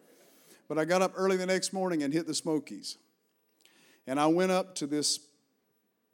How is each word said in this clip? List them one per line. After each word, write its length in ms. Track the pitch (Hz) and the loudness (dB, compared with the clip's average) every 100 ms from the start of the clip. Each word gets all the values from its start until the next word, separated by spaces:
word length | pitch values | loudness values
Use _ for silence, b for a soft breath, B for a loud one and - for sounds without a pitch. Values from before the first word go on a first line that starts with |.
| B B B B B B - | B B B B B B -4
But 100 | 151 | -2
I 60 | |
got 180 | 160 180 | 2 2
up 120 | 185 185 | 2 2
early 220 | 190 190 | 2 2
the 80 | 185 | 2
next 260 | 185 185 | 0 -2
morning 320 | 196 185 165 | -2 -2 0
and 100 | 143 | 0
hit 140 | 160 160 | -2 -2
the 80 | 151 | -4
Smokies. 600 | 170 156 139 101 - - _ _ _ _ _ _ b b b b - | -2 -4 -4 -12 -14 -16 _ _ _ _ _ _ b b b b -6
And 140 | 135 | 0
I 80 | 156 | 2
went 240 | 170 185 | 4 2
up 240 | 185 185 - | 2 0 -6
to 120 | 143 | -4
this 320 | 147 139 - - _ _ _ _ _ _ _ _ | -2 -2 -4 -8 _ _ _ _ _ _ _ _